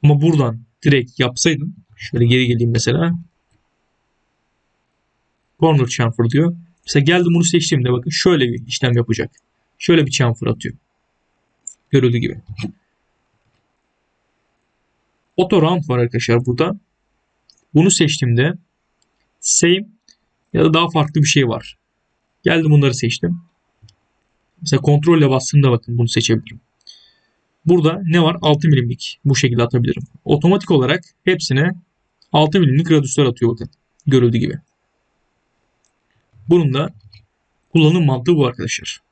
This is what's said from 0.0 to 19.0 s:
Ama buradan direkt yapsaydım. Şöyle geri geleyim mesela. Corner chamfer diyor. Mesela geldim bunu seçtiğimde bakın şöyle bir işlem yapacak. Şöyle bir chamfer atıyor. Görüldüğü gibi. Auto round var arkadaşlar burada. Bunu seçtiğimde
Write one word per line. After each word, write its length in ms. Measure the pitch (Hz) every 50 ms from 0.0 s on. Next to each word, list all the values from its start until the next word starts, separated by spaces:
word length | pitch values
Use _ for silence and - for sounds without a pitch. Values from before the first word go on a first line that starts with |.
| -
Ama 180 | 147 147 143
buradan 400 | 147 165 160 151 135 117 113 113 - _ _ _ -
direkt 360 | 147 143 135 120 123 _ -
yapsaydım. 560 | 131 123 123 123 - 170 156 139 143 180 - - _ _ _
Şöyle 300 | _ - - - 123 120
geri 220 | 120 120 127 127 120
geleyim 240 | 120 113 120 117
mesela. 480 | 117 117 117 - 123 151 170 170 175 170 - _ _ _ _ _ _ _ _ _ _ _ _ _ _ _ _ _ _ _ _ _ _ _ _ _ _ _ _ _ _ _ _ _ _ _ _ _ _ _ _ _ _ _ _ _ _ _
Corner 280 | - 160 156 143 127 120
chamfer 420 | - - 120 117 117 - 117 117
diyor. 260 | 120 139 160 175 175 170 - _ _ _ _
Mesela 180 | - - 147 143
geldim 300 | 139 170 180 175 170 170
bunu 100 | 170 165
seçtiğimde 480 | 170 - 175 165 - 160 139 123 127
bakın 180 | 123 123 120 -
şöyle 440 | 151 - - 185 180 156 131 117 117
bir 140 | 120 117 -
işlem 260 | - - - 127 120
yapacak. 380 | 120 117 - 113 120 143 - _ _ _ _ _ _ _ _ _ _
Şöyle 280 | - - 175 165 147
bir 60 | 127
chamfer 360 | - - 135 120 117 - - 120
atıyor. 280 | 113 - - - - - _ _ _ _ _ _ _ _ _ _ _ _ _ _ _ _ _ - - _ _ _
Görüldüğü 280 | - 139 120 123 120 120
gibi. 240 | - - - - - _ - - - - - _ _ _ _ _ _ _ _ _ _ _ _ _ _ _ _ _ _ _ _ _ _ _ _ _ _ _ _ _ _ _ _ _ _ _ _ _ _ _ _ _ _ _ _ _ _ _ _ _ _ _ _ -
Auto 240 | 180 180 - 190
round 280 | 151 160 180 165 147 -
var 100 | 131 123
arkadaşlar 460 | 120 120 - 120 - - 117 120 123
burada. 340 | 127 123 123 151 175 208 202 _ _ _ _ _ _ _ _ _ _ _ _ _ _ _ _ _ _ _
Bunu 180 | 147 165 196
seçtiğimde 600 | - - 170 147 - - - 123 117 117 127 156 185 - _ _ _ _ _ _ _ _